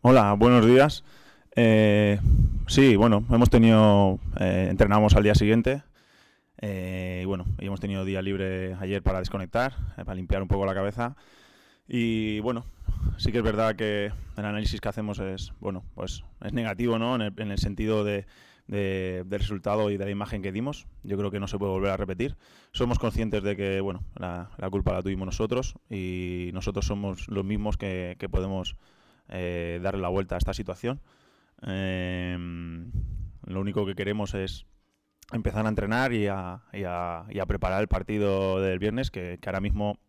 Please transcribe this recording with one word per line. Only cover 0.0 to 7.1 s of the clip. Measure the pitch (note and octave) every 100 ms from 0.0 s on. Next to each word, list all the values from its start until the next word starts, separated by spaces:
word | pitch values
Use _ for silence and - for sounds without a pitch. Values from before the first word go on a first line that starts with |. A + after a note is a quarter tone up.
| A#2+
Hola, | C3 G2+
buenos | G2+ A#2+ B2
días. | A2+ B2+ D3 - - - - _ _ -
Eh, | A#2 A2 G#2+ G#2 G#2 G2+ - - - - -
sí, | - C3+
bueno, | G2+ A#2 G#2 A#2
hemos | A#2 A#2+
tenido, | B2 A2+ A2 G#2+ G2+ G2 F#2+ - -
eh, | F#2 F#2 F#2
entrenamos | F#2 G#2 G#2 G#2+ G2+
al |
día | G#2
siguiente, | G#2 G#2 A#2 B2+ C#3+ - _ _ _ _ _ _ -
eh, | G#2 F#2+ F#2 F#2 F#2